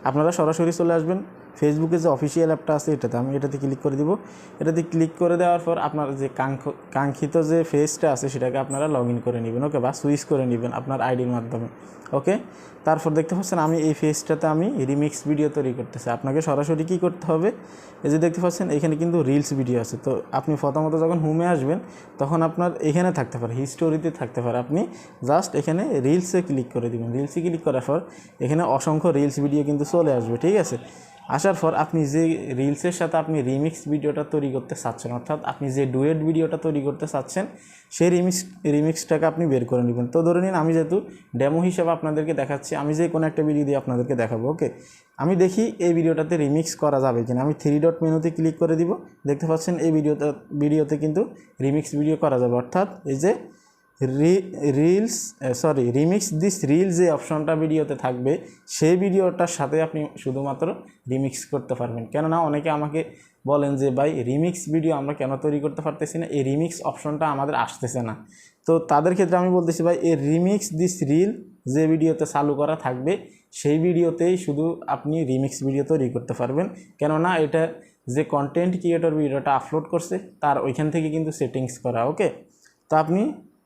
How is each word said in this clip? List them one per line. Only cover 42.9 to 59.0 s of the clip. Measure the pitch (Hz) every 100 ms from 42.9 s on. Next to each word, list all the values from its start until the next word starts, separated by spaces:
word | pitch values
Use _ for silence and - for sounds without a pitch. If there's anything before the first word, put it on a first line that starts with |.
যে | 151 170
কোনো | 160 160
একটা | 160
ভিডিও | 151 147
দিয়ে | 143 139
আপনাদেরকে | 131 123 120
দেখাবো। | 123 113 113 123
ওকে, | 165 143 - - - _ -
আমি | 147 185
দেখি | 185 185 226 -
এই | 175
ভিডিওটাতে | 165 165 156 156 170
রিমিক্স | 143 151 160
করা | - 151 139
যাবে | 135 117
কিনা। | 117 123
আমি | 139
থ্রি | 147 147 147
ডট | 165 165
মেনুতে | 160 160 165
ক্লিক | 165 160 156
করে | 165 160
দিব। | 170 220 - - 139
দেখতে | 143 160
পাচ্ছেন | 160 175 170
এই | 165
ভিডিওটা, | 156 151 147 147 - -
ভিডিওতে | 147 147 156 147 151
কিন্তু | 156 156 240 - - -
রিমিক্স | 135 147 147 147
ভিডিও | 151 156
করা | 156 131
যাবে, | 123
অর্থাৎ | 120 123 185 196 - 147
এই | 135
যে | 175 233 - - _ _ _ _
রি-, | 131 135 160 190 185 - 143
রিলস, | 135 160 190 226 - - -
এ, | 131
সরি, | 120 160 135 120
remix | 127 160 202 190 156
this | 196 190
reel | 135 156 196
যে | 170 180
অপশনটা | 143 - 156 151 156
ভিডিওতে | 160 156 147 131
থাকবে | 131 123 127 165 - - -
সেই | - 156
ভিডিওটার | 180